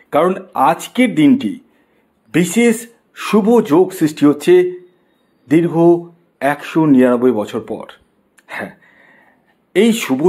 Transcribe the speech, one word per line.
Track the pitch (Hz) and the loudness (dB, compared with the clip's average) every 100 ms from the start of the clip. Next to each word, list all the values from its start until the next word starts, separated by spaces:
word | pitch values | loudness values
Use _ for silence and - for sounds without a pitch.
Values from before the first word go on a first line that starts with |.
| _ | _
কারণ | 143 175 190 - - 135 | -2 0 -2 -8 -2 0
আজকের | 165 - - 247 | -2 -6 -2 -2
দিনটি | 156 147 123 107 85 _ _ _ _ _ _ _ | 2 2 2 -2 -10 _ _ _ _ _ _ _
বিশেষ | 151 180 220 233 226 - _ _ - | -4 -2 0 0 0 -6 _ _ -16
শুভ | - 208 202 240 208 | -4 0 2 0 2
যোগ | 151 185 | 0 0
সৃষ্টি | - 156 156 147 | -2 -4 0 0
হচ্ছে | 139 - 180 180 - - _ _ _ _ _ - | 0 2 2 2 -6 -18 _ _ _ _ _ -2
দীর্ঘ | 156 170 156 170 170 170 _ _ - | 0 0 2 2 2 -2 _ _ -6
একশো | 139 143 - 165 160 | -4 -4 -6 -2 2
নিরানব্বই | 131 127 123 127 110 | 4 4 2 0 0
বছর | 101 117 - | -4 -10 -12
পর। | 101 - - _ _ _ _ - | -14 -16 -20 _ _ _ _ -18
হ্যাঁ, | - 101 - _ _ _ _ _ _ _ _ _ | -14 -14 -18 _ _ _ _ _ _ _ _ _
এই | - 226 | 0 0
শুভ | 220 - 131 | 0 -4 -2